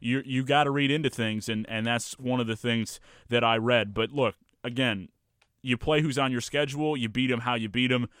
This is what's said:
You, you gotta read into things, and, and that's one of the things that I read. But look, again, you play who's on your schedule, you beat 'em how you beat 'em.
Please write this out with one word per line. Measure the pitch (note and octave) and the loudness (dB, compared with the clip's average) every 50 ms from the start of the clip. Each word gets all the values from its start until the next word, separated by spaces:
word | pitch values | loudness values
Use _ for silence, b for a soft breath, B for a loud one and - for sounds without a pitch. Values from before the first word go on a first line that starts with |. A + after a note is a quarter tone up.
You, | b A#2 B2 C3+ - | b -2 -2 -2 -2
you | C3+ B2+ B2+ C3 | -2 -2 -2 0
gotta | B2+ C#3 D3 D3 C#3+ | 2 4 4 4 4
read | C#3 C#3+ C#3+ C3+ | 2 2 2 2
into | C#3 D#3+ D3+ C3 | 2 2 0 -2
things, | - - A2+ A2 G#2+ G#2+ G2+ - | -2 -2 -2 -2 -2 -4 -4 -4
and, | A2 A2 A2 | -4 -4 -4
and | - A2+ A2+ A2 | -4 -4 -4 -2
that's | A#2 A#2+ A#2 - - - - | 0 0 -2 -2 -6 -12 -8
one | C3 B2 B2+ B2+ | -4 -2 -2 0
of | A#2+ | 0
the | A2+ A2+ | -2 -4
things | - - A#2+ A#2 A#2 A2 - - - b b b b b b | -4 -2 -2 0 0 -2 -4 -8 -16 b b b b b b
that | A#2+ A#2+ | 2 2
I | A#2 A2+ A2+ | 4 4 4
read. | A2+ A2 A#2+ B2 A#2 G#2+ G#2 G2+ | 4 4 4 4 4 2 2 -2
But | A2 A2+ A2+ | -2 -2 -2
look, | C3+ C#3+ C3 G#2+ - _ _ _ _ _ | 0 0 0 0 0 _ _ _ _ _
again, | - B2 A#2+ B2+ C3 B2 G#2+ G2 F2+ - _ _ _ _ _ _ _ _ _ _ | -10 -6 -2 0 0 0 0 -2 -6 -12 _ _ _ _ _ _ _ _ _ _
you | - B2+ B2 A#2 | -2 -2 -2 0
play | - D3+ D#3 D3+ | 2 2 2 2
who's | D#3 D#3 B2 C#3+ | 2 2 0 0
on | C3+ C3 | 0 0
your | B2+ A#2+ | 0 -2
schedule, | - - - C#3+ D3 C3+ C3+ D3 D3+ D3+ D3+ | -4 -2 -2 -2 -2 -2 -2 -2 -2 0 0
you | C3+ A#2 G#2+ | -2 -2 -2
beat | G2 B2+ B2+ B2+ | -2 0 0 0
'em | B2 A#2 | 0 0
how | A#2 B2 B2 | 0 -2 -2
you | A#2 A2+ G#2+ | -2 -2 -2
beat | F#2 A#2+ B2+ B2 | -2 0 2 2
'em. | B2+ B2 A#2+ G#2+ b b | 2 0 -2 -4 b b